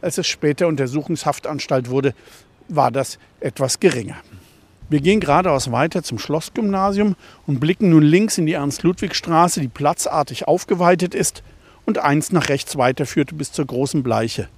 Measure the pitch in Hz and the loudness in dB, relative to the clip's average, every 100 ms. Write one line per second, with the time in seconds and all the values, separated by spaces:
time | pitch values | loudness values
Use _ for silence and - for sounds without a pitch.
0 | 180 - 170 - 151 147 175 151 131 139 | -6 -4 -4 -2 -2 2 0 0 -2 -2
1 | 147 165 - 143 - 147 - 135 120 127 | -4 -4 -2 -4 -6 -8 -2 -2 0 0
2 | 135 - - - _ _ _ 156 131 123 | 0 -2 -16 -20 _ _ _ 0 0 0
3 | 131 - _ _ - - 135 - 190 127 | -6 -8 _ _ -8 -4 -4 2 2 2
4 | 113 160 - - - _ _ _ - 151 | -6 -12 -18 -20 -20 _ _ _ -2 0
5 | 147 214 170 147 185 139 127 120 160 180 | 2 2 4 2 4 0 0 0 0 -2
6 | - 113 - 147 - - 214 196 196 196 | -6 -8 -4 -6 -4 -4 -2 0 0 2
7 | 208 185 - - - 139 151 175 202 160 | 0 0 -8 -18 -6 -2 0 2 6 6
8 | 151 170 214 - 156 165 143 135 175 180 | 8 6 2 0 -2 -2 -4 -2 -2 0
9 | 202 - - 160 175 175 135 - 143 170 | -4 -6 0 4 4 2 -6 -2 -2 0
10 | - 156 143 123 - 175 - 185 175 180 | -2 -2 -4 -4 0 0 0 2 4 4
11 | 180 - 170 - - - _ _ - - | 2 -2 -4 -4 -20 -20 _ _ -4 0
12 | 147 143 151 175 - 139 - 151 127 127 | 2 2 2 0 2 -2 -2 0 0 2
13 | 139 - 139 156 143 - 139 123 135 156 | -2 -2 -2 -4 -8 -6 -4 -2 -2 -2
14 | 127 110 113 - 98 | 0 0 -2 -4 -10